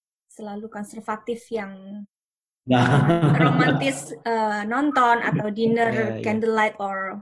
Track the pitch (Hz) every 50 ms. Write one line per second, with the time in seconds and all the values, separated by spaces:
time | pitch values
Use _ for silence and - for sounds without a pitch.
0 | _ _ _ _ _ _ - - 220 208 202 208 220 220 - 208 208 208 - 226
1 | 214 - 220 214 - - 233 226 - - 233 220 202 196 196 190 190 196 202 208
2 | 202 - _ _ _ _ _ _ _ _ _ _ _ 127 127 123 123 123 135 143
3 | 147 147 170 170 165 143 143 143 160 139 139 - - 143 139 - 269 277 269 -
4 | - - - - - 233 226 226 220 214 208 208 202 214 240 262 294 302 262 262
5 | 247 240 240 240 - - - - 214 214 202 214 226 226 226 233 233 226 233 226
6 | 220 214 220 214 - 214 214 220 220 226 226 220 214 214 214 - 202 196 196 190
7 | 190 190 202 208